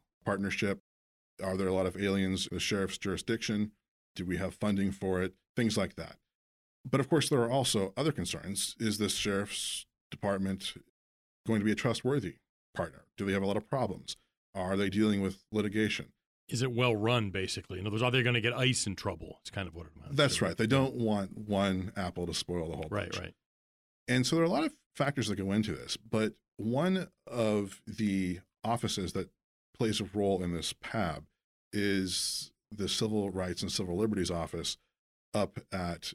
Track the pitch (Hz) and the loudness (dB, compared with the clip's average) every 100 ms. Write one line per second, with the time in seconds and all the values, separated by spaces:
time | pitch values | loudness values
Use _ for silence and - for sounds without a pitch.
0 | _ _ - 98 98 - 101 98 _ _ | _ _ -2 -2 -2 0 0 -2 _ _
1 | _ _ _ - 95 95 95 92 92 92 | _ _ _ -8 -4 0 2 2 0 0
2 | 101 98 95 95 - 92 - 101 95 - | 2 2 2 0 -2 -4 0 0 0 -2
3 | 101 90 - 113 - 104 104 - _ _ | -4 -2 -2 -2 0 0 -2 -6 _ _
4 | _ - 90 87 95 - 104 98 98 98 | _ -8 -2 -2 -2 -2 0 2 2 0
5 | 95 92 92 - _ - 113 107 92 - | 0 0 0 -4 _ 0 2 2 -2 -4
6 | 76 - _ _ _ _ _ _ 131 131 | -12 -14 _ _ _ _ _ _ -2 0
7 | 131 160 135 139 117 135 123 110 95 123 | 4 2 4 2 4 2 2 2 0 0
8 | 156 151 87 - 92 98 - - 110 104 | 0 0 -2 -4 -6 -4 -4 -2 -2 0
9 | 104 - 104 98 101 - - - - _ | 0 0 0 0 -2 -4 -6 -8 -10 _
10 | - - 101 98 95 95 - - - _ | -18 -4 -2 0 0 -2 -6 -12 -18 _
11 | _ _ _ _ - 110 107 104 127 113 | _ _ _ _ 0 2 2 2 0 0
12 | 127 143 92 - _ _ _ - 82 - | 0 0 -2 -8 _ _ _ -6 -6 -8
13 | - - 98 98 98 101 - 139 120 - | -16 -6 0 2 2 0 0 0 0 -4
14 | - - _ _ _ 98 92 98 101 95 | -10 -12 _ _ _ -4 0 2 2 4
15 | 107 101 95 95 - 107 104 104 107 - | 4 4 0 -4 -4 -2 0 2 0 0
16 | - _ _ _ - 120 131 120 123 107 | -8 _ _ _ -6 -2 0 2 4 4
17 | 110 123 104 95 95 - - 92 101 107 | 4 2 2 -2 -2 -4 -8 -6 -2 0
18 | 123 127 120 120 110 120 131 123 - 95 | 2 4 4 4 2 2 2 2 0 -2
19 | 107 87 - - - - 90 82 85 - | -4 -4 -8 -14 -10 -6 -6 -8 -14 -14
20 | - 143 143 - 92 85 110 135 135 123 | -4 2 4 4 0 0 2 4 2 0
21 | 113 104 95 - 107 101 98 92 92 101 | 0 0 -2 -6 -2 2 2 2 -2 -4
22 | 90 90 85 80 - 87 82 76 78 104 | -4 -4 -4 -4 -4 -4 -4 -6 -4 -4
23 | 95 - 87 - _ _ _ _ _ _ | -4 -6 -8 -14 _ _ _ _ _ _
24 | - 127 127 160 165 233 320 - _ - | 0 2 4 4 4 4 0 -4 _ -2
25 | 143 143 101 98 95 104 107 69 62 - | 0 0 -2 0 2 2 2 -2 -6 -8
26 | - 110 110 - _ - 107 127 175 190 | -2 0 0 -2 _ -6 -2 2 2 0
27 | 170 _ - 123 110 104 101 - - - | -2 _ -6 0 2 2 0 -6 -10 -2
28 | 107 98 92 87 - _ 113 117 107 - | 2 2 0 -2 -8 _ -2 0 0 -2
29 | 87 98 90 _ _ _ _ - 113 107 | -2 -4 -6 _ _ _ _ -2 0 0
30 | 95 104 101 95 87 87 78 - - 117 | -2 0 2 2 0 -2 -4 -8 -6 -2
31 | 90 73 78 _ _ _ _ 104 101 98 | -2 -4 -10 _ _ _ _ -2 2 2
32 | 95 90 - - - _ - 104 95 - | 0 -2 -4 -4 -8 _ -14 -6 -4 0
33 | 110 107 101 92 90 85 95 - 92 87 | 0 0 0 -2 -4 -4 -4 -4 -2 0
34 | 110 98 85 85 80 85 80 - _ _ | 0 2 0 -2 -4 -6 -6 -8 _ _
35 | _ _ _ 107 98 - - 95 87 82 | _ _ _ -2 -2 -4 -8 -4 -4 -6
36 | - | -10